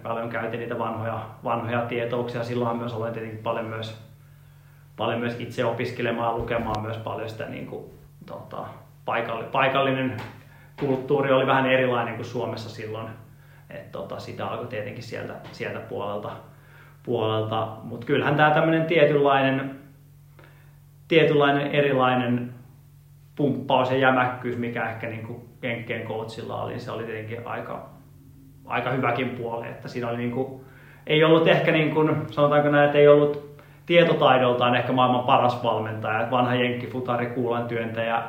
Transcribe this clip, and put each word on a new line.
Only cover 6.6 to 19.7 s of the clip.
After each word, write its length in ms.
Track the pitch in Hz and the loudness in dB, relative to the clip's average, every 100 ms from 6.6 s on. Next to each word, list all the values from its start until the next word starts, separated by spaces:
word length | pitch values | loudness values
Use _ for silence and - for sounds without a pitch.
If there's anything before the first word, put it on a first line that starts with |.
| 113 107 | -2 -4
myös 140 | 110 110 | -4 -8
paljon 320 | - 101 113 | -8 -8 -8
sitä, 180 | - 120 | -8 -10
niin 200 | - - | -10 -10
kuin, 180 | - - - - - - | -12 -12 -18 -20 -20 -16
tota, 380 | - - - - - - - | -14 -12 -10 -12 -14 -20 -14
paikalli-, 460 | - 113 117 117 117 | -4 -4 -2 -6 -4
paikallinen 640 | 135 135 135 135 131 131 - - - - - - - | 0 2 2 0 0 -2 -4 -10 -16 -20 -20 -20 -6
kulttuuri 520 | 139 131 - 143 139 | -2 0 0 0 4
oli 140 | 131 131 | 2 4
vähän 200 | 135 131 | 2 2
erilainen 480 | 131 127 117 117 | 2 2 0 -2
kuin 100 | 110 | -6
Suomessa 460 | 110 127 113 113 110 | -8 -6 -6 -6 -10
silloin. 380 | - 110 110 113 113 - - - - - | -12 -10 -10 -10 -14 -18 -20 -20 -20 -18
Et, 220 | - - | -16 -12
tota, 260 | - - - | -12 -10 -10
sitä 280 | - - 101 | -10 -8 -6
alkoi 200 | 110 - | -6 -8
tietenkin 360 | 107 104 - | -8 -8 -10
sieltä, 320 | - 107 107 - - | -12 -10 -10 -12 -14
sieltä 280 | - 110 - | -10 -8 -8
puolelta, 500 | - 104 101 104 104 - - - - - - - | -10 -8 -6 -6 -8 -12 -16 -20 -20 -20 -20 -14
puolelta. 680 | - 120 110 110 107 110 113 - | -4 -2 0 0 0 -2 -4 -6
Mut 220 | - - | -12 -10
kyllähän 320 | - 139 135 147 | -2 0 2 4
tää 140 | 151 | 4
tämmönen 360 | 156 160 165 160 | 4 4 2 4
tietynlainen, 920 | 170 147 147 143 135 135 131 135 | 6 6 6 4 4 4 0 -2